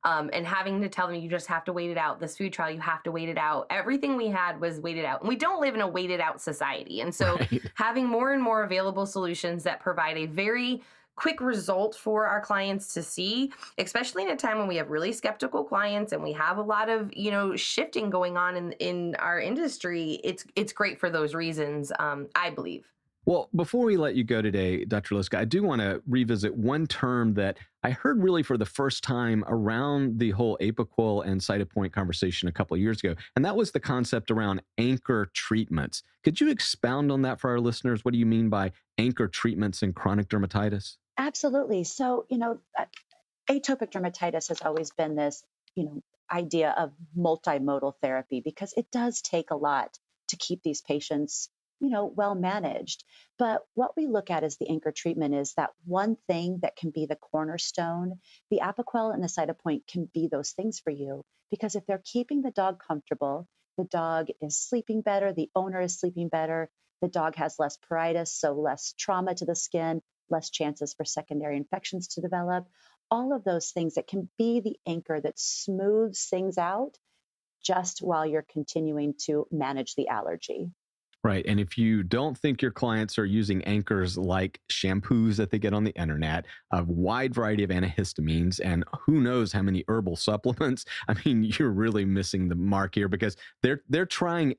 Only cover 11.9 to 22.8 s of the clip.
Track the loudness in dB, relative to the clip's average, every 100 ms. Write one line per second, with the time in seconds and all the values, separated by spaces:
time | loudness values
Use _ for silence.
11.9 | -2 0 2 2 0 0 0 0 -2 -4
12.9 | -6 -6 -4 -2 0 -2 -4 -12 -6 -2
13.9 | -2 -4 -4 -2 -2 0 0 0 0 0
14.9 | -2 -2 -2 -4 -2 -4 -2 0 0 0
15.9 | 0 -2 -4 -4 -2 0 0 0 0 2
16.9 | 0 -2 -4 -2 0 0 0 -2 -2 -2
17.9 | -2 0 0 0 2 0 0 -6 -4 -2
18.9 | -2 -2 -2 0 0 0 0 -2 -2 -4
19.9 | -2 -2 -2 -4 -6 -4 -2 -2 0 -2
20.9 | 0 0 2 0 0 -2 -2 -2 -2 -4
21.9 | -2 -2 -2 -2 0 0 -4 -8 -8